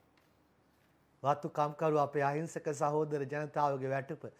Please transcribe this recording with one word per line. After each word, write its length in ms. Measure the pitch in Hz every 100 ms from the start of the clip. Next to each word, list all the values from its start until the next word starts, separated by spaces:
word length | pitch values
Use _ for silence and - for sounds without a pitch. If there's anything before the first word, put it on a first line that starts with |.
| _ _ _ _ _ _ _ _ _ _ _ _
වතු 260 | 131 147 160
කම්කරු 480 | - 151 151 160 151
අපේ 240 | 139 147
අහිංසක 480 | 139 147 165 160 160
සහෝදර 500 | 143 147 151 156 147
ජනතාවගේ 680 | 135 147 151 151 147 135 131
වැටුප 340 | 135 135 151 117